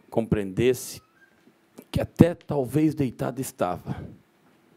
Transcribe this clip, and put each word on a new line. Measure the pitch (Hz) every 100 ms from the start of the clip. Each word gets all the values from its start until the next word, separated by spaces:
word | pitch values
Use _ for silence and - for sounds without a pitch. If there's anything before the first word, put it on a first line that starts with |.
| -
compreendesse | 117 110 107 98 92 120 123 - - - _ _ _ - _ _ - -
que | -
até | 123 - 170
talvez | - - 147 120 151 156
deitado | 143 135 - 131 120
estava, | 127 - 90 87 - - - - _ _ _ _ _